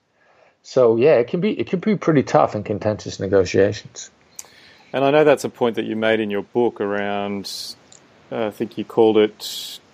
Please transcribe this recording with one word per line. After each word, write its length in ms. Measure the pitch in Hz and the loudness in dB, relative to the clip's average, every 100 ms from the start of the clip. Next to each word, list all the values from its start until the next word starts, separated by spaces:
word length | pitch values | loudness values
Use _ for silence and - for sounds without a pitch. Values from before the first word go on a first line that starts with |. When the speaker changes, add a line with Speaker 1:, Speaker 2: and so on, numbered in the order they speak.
| _ _ _ _ _ _ | _ _ _ _ _ _
Speaker 1:
So 340 | - 131 120 113 | -4 2 4 4
yeah, 180 | 151 | 4
it 140 | 123 120 | 4 2
can 120 | 180 | -2
be, 180 | 208 - | -2 -4
it 100 | 117 | -4
can 120 | 180 | -4
be 160 | 220 196 | -2 -2
pretty 280 | - 143 | 0 0
tough 300 | - 151 123 | 2 2 2
in 80 | 104 | -2
contentious 560 | 98 101 107 101 98 - | -6 -4 -4 -6 -8 -8
negotiations. 920 | 98 98 90 98 101 104 - - - _ _ - - _ - _ _ | 0 2 2 2 2 -2 -14 -20 -20 _ _ -20 -20 _ -20 _ _
Speaker 2:
And 100 | 127 | 0
I 80 | 139 | 2
know 140 | 151 | 4
that's 200 | 151 127 | 4 4
a 40 | 117 | 0
point 280 | - 120 110 | -2 -2 -2
that 100 | 113 | -4
you 100 | 110 | -2
made 240 | 110 110 | 0 0
in 100 | 104 | 0
your 120 | 101 | -4
book 380 | 98 120 117 - | -4 0 0 0
around, 720 | 101 101 101 101 101 101 - - - - _ _ _ _ - | -4 -2 -2 -4 -4 -8 -10 -12 -14 -18 _ _ _ _ -10
uh, 180 | 123 107 | -6 -6
I 20 | |
think 260 | - 110 - | -6 -8 -8
you 80 | |
called 320 | 101 - 110 107 | -4 2 4 4
it 640 | 107 - - - - - _ | 2 0 -14 -12 -14 -16 _